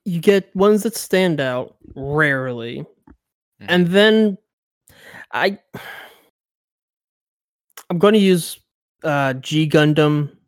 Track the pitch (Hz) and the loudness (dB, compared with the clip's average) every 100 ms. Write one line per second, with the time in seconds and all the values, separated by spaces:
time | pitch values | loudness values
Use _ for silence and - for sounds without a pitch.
0 | 202 170 196 196 185 185 202 214 220 - | -8 -2 2 2 0 0 2 2 -2 -8
1 | - 185 185 147 131 123 - _ - - | -4 0 0 -2 -4 -6 -8 _ -20 -14
2 | 139 151 147 135 131 120 117 135 160 _ | -6 -2 0 0 -4 -8 -10 -12 -16 _
3 | - _ _ _ _ _ 202 180 175 196 | -20 _ _ _ _ _ -2 0 2 4
4 | 214 220 214 190 _ _ _ _ _ _ | 4 4 2 -2 _ _ _ _ _ _
5 | - - - 107 190 202 _ - - - | -20 -20 -12 -4 -4 -4 _ -20 -18 -20
6 | - _ _ _ _ _ _ _ _ _ | -20 _ _ _ _ _ _ _ _ _
7 | _ _ _ _ _ _ _ - - 175 | _ _ _ _ _ _ _ -20 -8 0
8 | 202 214 190 180 - - _ _ _ _ | 2 4 4 2 -2 -14 _ _ _ _
9 | 156 143 135 131 - 151 156 156 151 151 | -4 -2 -2 -6 -4 -2 2 4 4 4
10 | 151 147 143 - | 2 0 -4 -10